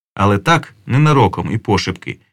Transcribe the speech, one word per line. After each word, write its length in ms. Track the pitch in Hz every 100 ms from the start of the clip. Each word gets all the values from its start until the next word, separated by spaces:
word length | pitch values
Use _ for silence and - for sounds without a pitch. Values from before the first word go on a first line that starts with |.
| _
але 240 | - 101 101
так, 360 | - 156 - _ -
ненароком 680 | 123 151 139 101 87 87
і 60 | 110
пошепки, 640 | - 95 - 87 - - _